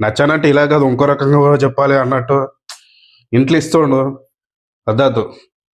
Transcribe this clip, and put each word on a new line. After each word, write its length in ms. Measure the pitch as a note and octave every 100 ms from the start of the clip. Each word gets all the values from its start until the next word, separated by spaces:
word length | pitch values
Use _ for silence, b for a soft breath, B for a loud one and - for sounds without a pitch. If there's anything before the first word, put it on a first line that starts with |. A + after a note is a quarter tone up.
నచ్చానంటే 460 | G#2+ G#2+ C#3+ D#3 D3
ఇలా 120 | C#3+ D3
కాదు 120 | D3+ C3+
ఇంకో 120 | B2 C#3+
రకంగా 260 | C#3 C#3 D3
కూడా 140 | C#3+ C#3+
చెప్పాలి 300 | C3+ C3 C#3 C#3
అన్నట్టు 360 | B2+ C3 A#2+ C#3 C3+ _ - - b b b b b
ఇంట్లో 240 | A#2+ C3+ D#3
ఇస్తుండు. 380 | D#3 E3 D3 C3+ C3+ C3+ _ _ _ _ _ _ -
అద్దద్దు, 380 | G#2+ C#3 A#2 G#2 B B _ _